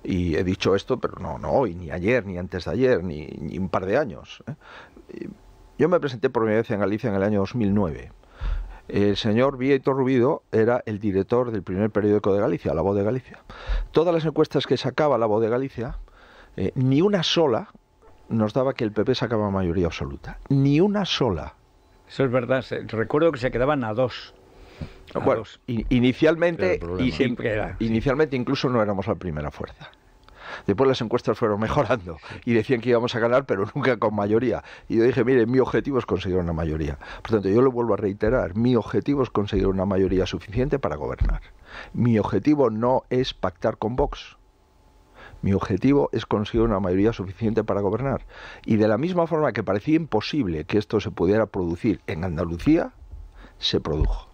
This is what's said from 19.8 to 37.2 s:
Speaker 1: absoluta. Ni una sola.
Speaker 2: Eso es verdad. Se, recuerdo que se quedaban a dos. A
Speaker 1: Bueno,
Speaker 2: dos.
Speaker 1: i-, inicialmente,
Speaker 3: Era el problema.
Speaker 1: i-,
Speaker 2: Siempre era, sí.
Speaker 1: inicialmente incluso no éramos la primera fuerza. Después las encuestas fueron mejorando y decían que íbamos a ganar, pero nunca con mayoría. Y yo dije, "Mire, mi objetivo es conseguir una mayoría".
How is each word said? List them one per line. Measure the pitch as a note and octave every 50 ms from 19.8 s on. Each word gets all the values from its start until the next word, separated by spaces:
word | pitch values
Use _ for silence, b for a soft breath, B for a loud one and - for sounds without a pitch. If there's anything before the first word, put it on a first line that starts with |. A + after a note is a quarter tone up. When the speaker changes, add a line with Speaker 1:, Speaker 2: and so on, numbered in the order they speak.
| F2
Speaker 1:
absoluta. | D#2+ - - D2+ C2+ C2+ - - - - - - -
Ni | C3+ C#3 C#3 C#3+ C#3+ D3+
una | F#3 G#3 G3 G#3 F#3+
sola. | - - - C#3 A#2+ F#2 D2+ C#2 - - _ _ _ _ _ _ _ _ _ _
Speaker 2:
Eso | - - - C#3
es | B2+
verdad. | A#2 B2+ A#2 A#2 C3 C3
Se, | A#2+ - - - -
recuerdo | G#2+ - G#2+ A2+ - - D3+ E3 E3+
que | D3 B2
se | B2 B2
quedaban | G#2+ A#2 B2 C#3 D3+ C#3 A#2+
a | A2 G#2+
dos. | A#2 C3 A#2+ - - - - - _ _ - B B B B B B B B B B B - -
A | -
Speaker 1:
Bueno, | - C3+ B2 A2
Speaker 2:
dos. | A2 - - _ _
Speaker 1:
i-, | - A#2+ A2+ - -
inicialmente, | B2+ B2 A#2+ B2+ A#2+ - D#3 D#3 E3+ D#3+ E3+ F3 E3+ - F#3+
Speaker 3:
Era | F3+ F3+
el | -
problema. | E2+ E2+ F2+ - B2+
Speaker 1:
i-, | B2
Speaker 2:
Siempre | - - B2+ B2+ B2 - - A#2+ G#2+
era, | G#2+ G2+ - G2+ -
sí. | A2+
Speaker 1:
inicialmente | A2+ A2+ A2+ A2 C#3 B2+ C#3+ D#3 C3+ C#3
incluso | B2+ A#2+ B2+ C#3 - - C3+
no | B2+ A#2 G#2
éramos | G#2 G#2 F#2+ G2
la | A2+ G2
primera | E2 F#2 F2+ D#2 D2+ D2 D2
fuerza. | - - - - - - - - - _ _ _ _ _ _ B B B B B B B B
Después | - G2 F#2 C3+
las | C3+ C3 -
encuestas | B2 G#2 - A#2+ - B2+ A2+
fueron | - B2 A2 G#2 G2+
mejorando | A2 G#2+ B2+ D3 C#3 - B2+ A2+ F2+ F2 D#2+ - B B B F#2+ B
y | B2 A#2
decían | A2+ G#2+ - C3 A#2
que | A2 B2
íbamos | A#2+ A#2 A#2+ A#2 -
a | A#2
ganar, | A2+ A#2 A#2+ C3+ C3+
pero | - B2+ F#2+ - G#2+ -
nunca | D3 A#2+ C3 B2
con | G#2 A#2 G#2+ G#2+
mayoría. | G#2 G2+ G#2 G#2+ A#2 C3 A#2+ G2 - B B B B B
Y | - -
yo | A2+ A2+
dije, | C3 - C3 A2+
"Mire, | A#2+ C3+ B2 A2
mi | A#2 B2+ C3
objetivo | B2 - - A#2 - C#3+ C#3 B2
es | -
conseguir | - G2 F2 - G2 F2+
una | F#2 E2+ F2 E2
mayoría". | D#2 E2+ D#2 D#2 D#2 D#2 D2 C#2+ B B B B B